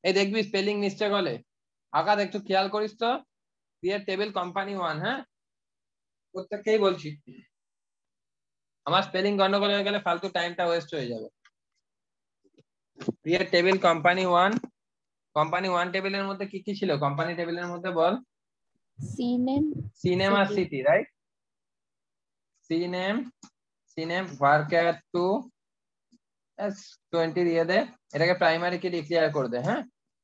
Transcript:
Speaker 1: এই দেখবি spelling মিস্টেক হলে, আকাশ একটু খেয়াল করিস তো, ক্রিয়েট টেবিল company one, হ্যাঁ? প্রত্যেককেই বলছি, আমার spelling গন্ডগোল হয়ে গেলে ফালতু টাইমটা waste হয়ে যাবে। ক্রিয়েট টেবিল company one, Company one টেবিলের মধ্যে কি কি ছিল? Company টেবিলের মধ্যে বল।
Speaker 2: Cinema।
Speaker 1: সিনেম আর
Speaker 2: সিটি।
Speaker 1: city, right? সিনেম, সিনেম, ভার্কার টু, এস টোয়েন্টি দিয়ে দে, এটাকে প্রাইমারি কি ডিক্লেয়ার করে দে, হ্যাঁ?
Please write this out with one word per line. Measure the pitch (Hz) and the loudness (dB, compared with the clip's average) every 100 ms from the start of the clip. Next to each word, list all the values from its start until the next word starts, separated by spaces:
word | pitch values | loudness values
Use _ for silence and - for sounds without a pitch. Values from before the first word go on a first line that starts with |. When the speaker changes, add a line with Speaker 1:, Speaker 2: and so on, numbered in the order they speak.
Speaker 1:
এই | 180 | 2
দেখবি | 190 196 220 | 2 2 0
spelling | 208 196 202 208 | 0 0 0 0
মিস্টেক | 202 196 214 | -2 -2 0
হলে, | 202 170 117 _ _ _ _ _ | 0 -2 -6 _ _ _ _ _
আকাশ | 147 175 208 | -2 2 2
একটু | 196 208 | 0 -4
খেয়াল | 202 190 190 | 0 0 0
করিস | 214 214 - | -2 -4 -2
তো, | 233 262 _ _ _ _ _ _ | -2 -2 _ _ _ _ _ _
ক্রিয়েট | 180 202 196 | -4 -2 -4
টেবিল | 190 208 | -4 -2
company | 196 180 190 196 196 | -4 -4 -4 -6 -4
one, | 170 156 | -4 -2
হ্যাঁ? | 196 269 247 _ _ _ _ _ _ _ _ _ _ | -4 -4 -10 _ _ _ _ _ _ _ _ _ _
প্রত্যেককেই | 185 180 208 214 220 | -14 -10 -6 2 4
বলছি, | 196 170 151 151 - - _ _ _ _ _ _ _ _ _ _ _ _ _ _ | 4 0 -8 -12 -18 -20 _ _ _ _ _ _ _ _ _ _ _ _ _ _
আমার | - 180 | 0 0
spelling | 196 185 202 202 | 2 -2 0 2
গন্ডগোল | 190 202 202 | 2 2 2
হয়ে | 202 | 0
গেলে | 202 202 | 0 -2
ফালতু | 185 170 190 | -2 -4 -4
টাইমটা | 180 175 175 175 | -4 -4 -2 0
waste | 170 151 | 0 -2
হয়ে | 160 120 | -8 -6
যাবে। | 120 143 _ _ _ _ _ _ _ _ _ _ _ _ _ _ _ _ - - | -8 -10 _ _ _ _ _ _ _ _ _ _ _ _ _ _ _ _ -8 -8
ক্রিয়েট | - 160 180 180 | -6 -2 0 2
টেবিল | 175 180 190 | 4 4 4
company | 180 165 165 185 185 | 4 4 2 2 2
one, | 175 190 233 - _ _ _ _ _ _ | 4 4 0 -6 _ _ _ _ _ _
Company | 151 156 175 190 | -2 0 0 0
one | 175 180 | 0 0
টেবিলের | 190 196 196 | -2 -4 -4
মধ্যে | 196 190 202 | -4 -6 -8
কি | 196 | -8
কি | 202 202 | -8 -4
ছিল? | 196 147 | -2 0
Company | 143 143 165 | 0 -2 -4
টেবিলের | 170 170 175 175 | -4 -4 -6 -6
মধ্যে | 175 175 | -6 -4
বল। | 160 170 233 - _ _ _ _ _ _ - - - | 2 2 0 -8 _ _ _ _ _ _ -14 -12 -6
Speaker 2:
Cinema। | 240 247 254 277 302 - - | -2 0 0 0 0 -4 -10
Speaker 1:
সিনেম | _ 180 180 196 | _ -2 0 2
আর | 202 196 | 2 2
Speaker 2:
সিটি। | 208 | 0
Speaker 1:
city, | 175 143 | -2 0
right? | 135 180 - _ _ _ _ _ _ _ _ _ _ _ _ _ _ _ | 4 2 2 _ _ _ _ _ _ _ _ _ _ _ _ _ _ _
সিনেম, | _ 165 175 180 185 226 254 _ - _ _ _ | _ -2 0 -2 -2 -4 -6 _ -20 _ _ _
সিনেম, | _ - 160 180 185 | _ -8 -4 -4 -4
ভার্কার | 143 143 151 151 170 170 165 _ | 2 4 4 4 2 2 0 _
টু, | 175 180 220 254 _ _ _ _ _ _ _ _ _ _ - | 0 2 0 -4 _ _ _ _ _ _ _ _ _ _ -8
এস | 196 202 - - _ | -6 -6 -16 -20 _
টোয়েন্টি | 165 165 165 | 0 0 2
দিয়ে | 175 165 | 2 2
দে, | 165 180 - - _ | 2 2 0 -10 _
এটাকে | 143 165 | 0 2
প্রাইমারি | 180 170 165 175 180 | 4 2 2 0 -2
কি | 180 | -2
ডিক্লেয়ার | 170 151 170 156 | -4 0 2 2
করে | 147 123 | 0 -2
দে, | 120 | -2
হ্যাঁ? | 151 254 - _ _ _ | -2 -4 -6 _ _ _